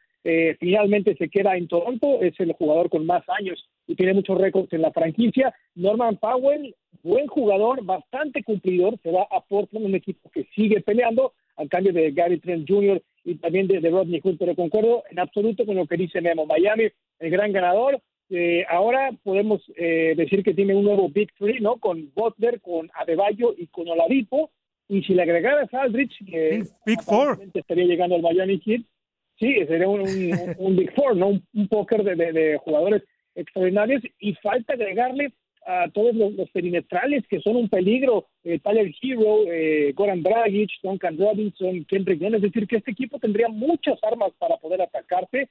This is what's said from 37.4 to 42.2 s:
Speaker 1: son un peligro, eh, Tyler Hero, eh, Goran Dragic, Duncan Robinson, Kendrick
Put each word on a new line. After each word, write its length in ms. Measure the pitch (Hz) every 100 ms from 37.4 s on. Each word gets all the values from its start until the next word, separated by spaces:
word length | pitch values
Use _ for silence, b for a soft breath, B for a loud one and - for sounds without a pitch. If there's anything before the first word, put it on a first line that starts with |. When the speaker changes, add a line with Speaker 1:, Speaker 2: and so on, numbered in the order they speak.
Speaker 1:
son 160 | 202 240
un 140 | 220
peligro, 560 | 185 185 247 262 208 - _
eh, 140 | 170 165
Tyler 360 | 202 220 196 -
Hero, 500 | 262 247 214 214 196
eh, 440 | 165 160 151 143
Goran 280 | 135 208 185
Dragic, 480 | 165 226 220 202 208 -
Duncan 340 | 190 190 175 156
Robinson, 720 | 208 208 208 - 185 180 151
Kendrick 340 | 196 190 160